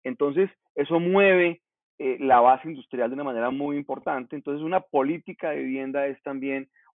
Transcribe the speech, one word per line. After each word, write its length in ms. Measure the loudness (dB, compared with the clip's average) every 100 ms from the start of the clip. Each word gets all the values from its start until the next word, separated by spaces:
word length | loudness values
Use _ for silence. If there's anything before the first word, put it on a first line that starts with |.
Entonces, 460 | -10 -2 0 0 0 _ _ -4
eso 240 | 0 0
mueve, 600 | 2 4 6 6 4 -2 _ _ _ -6
eh, 180 | -4 -2
la 200 | 4 6
base 300 | 6 4 0
industrial 400 | -12 -8 -4 -4
de 60 | -4
una 80 |
manera 260 | -6 -4 -2
muy 260 | -2 -4 -4
importante. 600 | -6 -8 -6 -6 -6 -10
Entonces, 280 | -8 -6
una 180 | -2 -2
política 680 | 0 0 0 -2 -8 -8 -6
de 140 | -4
vivienda 420 | -6 -6 -4 -4 -4
es 140 | -6
también 480 | -10 -8 -6 -6 -8 _ _